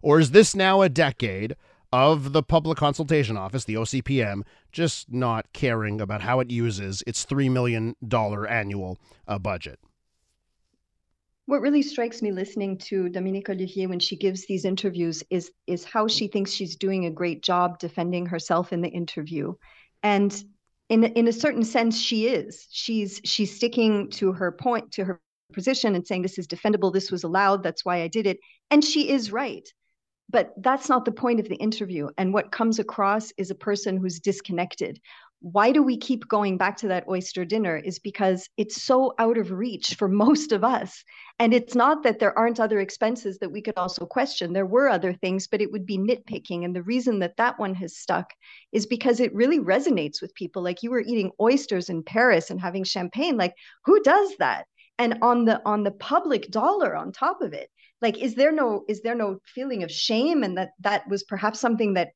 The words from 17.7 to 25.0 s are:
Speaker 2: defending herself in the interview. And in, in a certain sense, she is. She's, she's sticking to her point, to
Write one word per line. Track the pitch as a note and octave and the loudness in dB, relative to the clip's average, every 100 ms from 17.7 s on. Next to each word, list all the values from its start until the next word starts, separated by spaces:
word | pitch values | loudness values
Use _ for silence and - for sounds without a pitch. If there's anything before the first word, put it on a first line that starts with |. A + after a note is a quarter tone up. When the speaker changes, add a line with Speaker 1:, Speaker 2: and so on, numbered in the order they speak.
| E3+ | -2
Speaker 2:
defending | E3+ - E3+ F3+ F3 | -8 -4 -2 -2 -4
herself | E3+ - F3 F3+ | -6 0 0 0
in | E3+ | -4
the | F3 | -4
interview. | F3 E3+ - D#3 E3 D3 F3+ _ - _ _ | -4 -8 -8 -8 -6 -6 -8 _ -20 _ _
And | G#3 G3+ G3+ G3+ - _ _ _ _ | 0 2 2 0 -14 _ _ _ _
in, | A3+ | 4
in | A3+ A#3 A#3 | 4 4 2
a | |
certain | A3+ D4+ B3+ | 2 0 0
sense, | A3+ C4 A3+ A3 | 0 2 2 0
she | - A3+ A3+ | -2 0 0
is. | C4 G#3+ - - | 0 -4 -14 -14
She's, | - - A3+ G3+ F#3+ | -10 -4 -2 -2 -6
she's | - - G3+ - | -6 -2 -2 0
sticking | A#3+ A#3 A3 G#3 G3+ | -2 2 4 4 -2
to | - G3 | -2 -2
her | F#3 F#3 | 0 -4
point, | F3 B3 A#3+ A#3 | -2 -2 -2 -4
to | - | -6